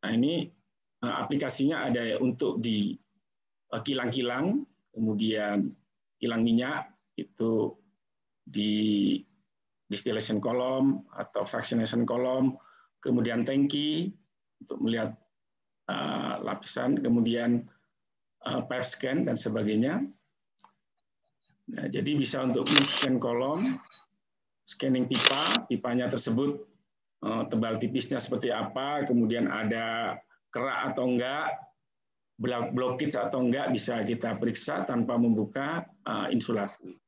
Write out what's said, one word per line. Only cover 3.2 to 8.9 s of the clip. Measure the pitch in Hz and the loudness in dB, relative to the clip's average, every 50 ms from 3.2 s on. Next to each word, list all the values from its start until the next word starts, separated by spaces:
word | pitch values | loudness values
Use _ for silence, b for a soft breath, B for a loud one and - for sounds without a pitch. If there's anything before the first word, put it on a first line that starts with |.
| _ _ _ _ _ _ _ _ _ _ | _ _ _ _ _ _ _ _ _ _
eh, | - 117 113 | -8 -6 -4
kilang-kilang, | 143 139 131 123 120 117 131 123 120 120 127 151 185 220 294 302 _ _ _ _ _ | -2 -2 -2 -2 -2 -2 0 -2 0 0 0 0 0 0 0 -2 _ _ _ _ _
kemudian | _ - 113 110 107 101 110 110 107 107 104 104 104 101 90 67 - _ _ _ _ _ _ _ _ | _ -2 0 0 2 2 0 0 0 0 0 0 2 0 0 0 -4 _ _ _ _ _ _ _ _
kilang | _ 120 117 117 113 | _ -4 -2 0 2
minyak | 113 117 113 117 123 131 123 120 123 - - _ _ _ _ | 2 4 4 4 2 2 -4 -6 -6 -10 -16 _ _ _ _
itu | - - - _ - 113 113 113 110 107 - - _ _ _ _ _ _ _ _ _ _ _ _ _ | -10 -10 -10 _ -2 0 2 2 2 2 0 -2 _ _ _ _ _ _ _ _ _ _ _ _ _
di | _ - - 110 104 104 104 107 110 107 | _ -6 -4 -2 0 2 2 2 2 2